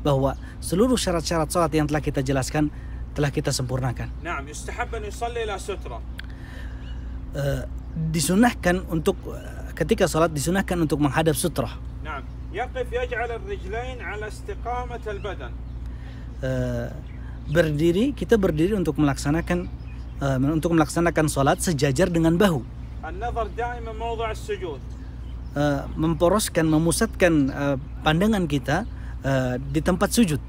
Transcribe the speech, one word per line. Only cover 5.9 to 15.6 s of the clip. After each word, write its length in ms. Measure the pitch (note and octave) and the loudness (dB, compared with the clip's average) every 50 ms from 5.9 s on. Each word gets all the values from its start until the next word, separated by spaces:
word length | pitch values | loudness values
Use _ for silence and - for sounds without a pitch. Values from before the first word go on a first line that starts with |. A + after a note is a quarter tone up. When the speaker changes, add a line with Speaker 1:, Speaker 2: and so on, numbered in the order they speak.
| A#2+ A2+ - - - - - - - - - - - - - - - - - - - - - - - - - - | -10 -10 -10 -10 -10 -10 -10 -12 -12 -12 -12 -12 -10 -10 -10 -10 -10 -10 -10 -10 -10 -8 -8 -10 -10 -10 -10 -8
Speaker 1:
Eh, 320 | - C#3+ C#3 C#3 C3+ C3 B2 B2 - - - - - - D#3+ D#3+ | -6 -4 -2 -2 -2 -2 -4 -6 -8 -10 -10 -8 -6 -4 -4 -2
disunahkan 720 | D#3 E3+ D#3 - F3+ G3 A#3+ A#3+ - - - F3+ F3+ F#3+ F3+ - | 0 0 2 4 6 6 6 6 4 2 2 2 2 2 0 -2
untuk, 240 | E3+ D#3+ C#3+ G3 F#3+ - - - | -2 0 2 2 0 0 -4 -10
eh, 400 | - - - - - - - - | -10 -10 -10 -10 -10 -10 -10 -10
ketika 400 | - - E3 D#3 A3+ G#3+ G3 D#3+ | -2 -2 2 2 4 4 4 4
salat 240 | - D#3 E3 E3+ D#3+ | 4 4 2 2 2
disunahkan 400 | D3 B2+ D#3 F3+ G3 G3 - F#3+ | 0 0 0 2 0 2 0 2
untuk 240 | F3 E3 C#3+ D#3+ C#3 | 0 2 2 2 2
menghadap 400 | D3 C#3+ C3 D#3 D#3+ D#3+ D3+ C3 | 2 2 4 4 4 4 2 2
sutra. 320 | - F3 C#3+ - - - - - - - - - - | 0 -2 0 0 -4 -4 -4 -8 -10 -10 -10 -8 -8
Speaker 2:
Naam, 240 | D3+ D3+ C#3 - - - - - - | -8 -8 -8 -8 -10 -10 -10 -10 -8
yaqif 360 | - F#3+ A#3+ B3+ - B3+ B3 - | -6 -6 -6 -4 -4 -6 -4 -2
yaj'al 440 | A3 A#3+ B3+ B3 A#3+ A3 A#3 A#3 | -2 -2 -2 -2 -2 -2 -2 -2
ar-rijlain 680 | A#3 A3+ - G3 G3+ F#3 - F#3 G3+ A3+ A#3+ - - - | -4 -6 -6 -6 -6 -6 -6 -6 -6 -4 -4 -6 -8 -8
ala 280 | - E3+ G3 G#3 G#3+ G#3+ | -6 -6 -6 -6 -6 -8
istiqamat 760 | G3 - - - G3 - - A3+ A#3+ B3 - - A#3+ A#3 - | -8 -10 -8 -8 -8 -6 -4 -4 -4 -4 -4 -6 -6 -8 -6
al-badan. 480 | G#3+ G#3 G3+ - G#3 F#3 - C3+ C3 A#2+ - | -6 -6 -6 -6 -6 -6 -6 -8 -10 -10 -10